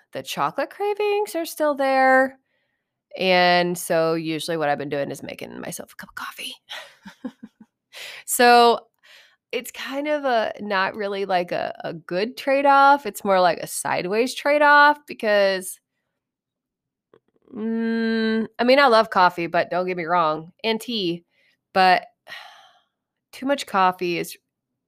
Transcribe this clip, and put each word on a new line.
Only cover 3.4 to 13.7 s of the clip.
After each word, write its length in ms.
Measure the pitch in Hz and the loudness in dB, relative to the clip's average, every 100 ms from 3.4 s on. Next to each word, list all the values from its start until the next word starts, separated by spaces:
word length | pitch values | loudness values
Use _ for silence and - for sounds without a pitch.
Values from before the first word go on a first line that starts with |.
| 180 180 175 175 | 4 2 0 -4
so 380 | - 170 160 165 | -2 0 0 -2
usually 420 | 160 160 - 165 | -4 -6 -6 -4
what 100 | 151 | -2
I've 100 | 143 | -2
been 120 | 143 | -4
doing 220 | 143 139 | -6 -6
is 120 | 135 | -8
making 380 | - - - 62 | -12 -14 -14 -14
myself 320 | - - - | -14 -14 -16
a 20 | - | -20
cup 140 | - | -20
of 60 | - | -14
coffee. 400 | - - - - _ - - _ - - | -16 -14 -16 -16 _ -18 -18 _ -20 -16
<laughs> 80 | 254 - 220 _ - _ _ - - - - | -16 -16 -20 _ -20 _ _ -20 -18 -18 -8
So 600 | - 240 240 233 226 - _ _ - _ _ _ | 2 6 8 6 4 -4 _ _ -20 _ _ _
it's 180 | - - | -10 -10
kind 380 | - 233 269 294 | -14 -10 -6 -2
of 160 | 302 277 | -2 0
a, 260 | 233 214 - | 0 0 -6
not 360 | 208 196 190 - | -4 -2 -2 -4
really, 300 | 202 202 196 | -6 -6 -2
like, 280 | 185 180 | -2 -2
a, 200 | 165 - - - | -4 -6 -8 -10
a 80 | |
good 420 | 165 - 175 220 254 | -12 -6 -4 -4 -6
trade-off. 720 | - 269 285 277 277 285 214 | -2 0 4 6 6 4 0
It's 180 | - | -8
more 160 | 208 190 | 0 4
like 200 | 180 - | 4 2
a 80 | |
sideways 680 | 160 | -6